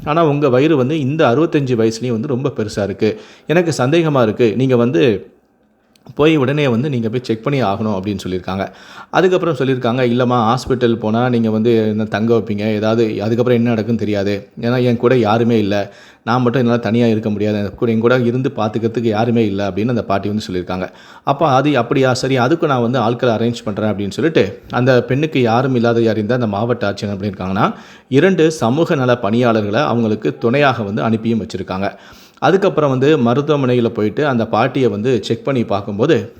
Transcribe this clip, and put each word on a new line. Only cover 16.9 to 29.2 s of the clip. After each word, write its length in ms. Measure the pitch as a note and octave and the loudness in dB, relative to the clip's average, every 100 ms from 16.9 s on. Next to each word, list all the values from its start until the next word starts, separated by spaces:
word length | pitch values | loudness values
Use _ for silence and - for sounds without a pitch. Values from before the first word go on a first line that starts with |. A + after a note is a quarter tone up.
| A#2 A#2 | 2 2
இருக்க 240 | A2 A2 | 2 -2
முடியாது. 280 | G2+ G#2 G#2 | -2 -2 -2
எனக்கு 180 | G2+ - | -4 -2
கூட, 160 | A#2+ | -2
என் 80 | A2+ | 2
கூட 200 | A#2 B2+ | 2 2
இருந்து 320 | A#2 B2+ C3 - | 2 0 -4 -2
பார்த்துக்கிறதுக்கு 480 | G#2+ A2 A2+ A#2+ | -4 -2 -2 -2
யாருமே 420 | A2+ G#2 A#2+ A#2 G#2+ | -2 0 0 2 0
இல்ல" 240 | G2 G2+ | 0 -4
அப்படின்னு 200 | F#2 A#2 | -2 -2
அந்த 140 | A#2 | -2
பாட்டி 240 | F#2+ G2 G#2 | -2 -2 -2
வந்து 160 | G#2 | -6
சொல்லியிருக்காங்க. 440 | G2+ F2+ F2 F#2 F#2 - - - | -4 -6 -4 -6 -6 -10 -20 -10
அப்போ 240 | - C#3 D#3 | -4 0 2
அது 300 | C3 D3 C3 | 2 2 0
அப்படியா, 360 | A#2 C#3 C3 | 0 0 2
சரி, 240 | A#2+ C#3 C3 | 0 0 0
அதுக்கு 300 | B2+ E3 D#3 | 2 0 0
நான் 140 | C3 | 0
வந்து 180 | A#2 C3 | 0 0
ஆட்களை 360 | A2 B2 B2 A2 | 0 0 0 0
அரேஞ்ச் 280 | A#2 A#2 | -2 -4
பண்றேன் 260 | A2 G2+ G#2+ | -8 -4 -4
அப்படின்னு 220 | G2 G2 | -2 -6
சொல்லிட்டு, 500 | G2+ D#3 C#3 G2 - - | -2 -2 0 -2 -4 -8
அந்த 340 | B2 B2+ B2+ | -2 2 2
பெண்ணுக்கு 380 | - C3 D#3 C#3+ | 2 0 -2 0
யாரும் 340 | A#2 A#2 C3+ B2+ | 2 2 2 0
இல்லாத 260 | A#2 A#2 | 2 2
யார் 140 | A2+ G#2+ | 2 0
இருந்தா 200 | G#2 B2 | -2 -2
அந்த 120 | A2+ | -2
மாவட்ட 440 | G2 A#2+ A2+ G2+ | -2 -2 -2 -2
ஆட்சியர் 160 | G2+ G#2 | -4 -6
என்ன 80 | G2+ | -6
பண்ணியிருக்காங்கன்னா, 580 | G2+ F#2+ F#2 G2 F3 - - - - | -6 -6 -6 -2 -2 -4 -18 -20 0
இரண்டு 440 | C3 F#3 F3 D#3 | 2 4 4 2
சமூக 440 | D#3 A2+ C#3+ E3+ D3+ | 2 0 0 0 0
நல 200 | B2 | 2
பணியாளர்களை 640 | B2 | 0